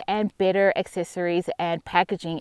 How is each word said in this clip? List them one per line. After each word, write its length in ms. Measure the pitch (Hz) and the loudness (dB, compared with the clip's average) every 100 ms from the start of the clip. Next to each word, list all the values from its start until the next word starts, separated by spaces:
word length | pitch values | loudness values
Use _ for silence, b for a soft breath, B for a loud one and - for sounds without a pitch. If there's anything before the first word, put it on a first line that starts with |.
| - | -4
and 240 | 208 214 - | -2 -2 0
better 340 | 190 190 196 - | 2 4 4 2
accessories 720 | 185 - 180 185 175 175 - - | -2 -4 -6 -2 0 0 -2 -4
and 240 | 170 170 | -2 -4
packaging 560 | - 180 190 190 170 165 | 0 0 2 -2 -4 -6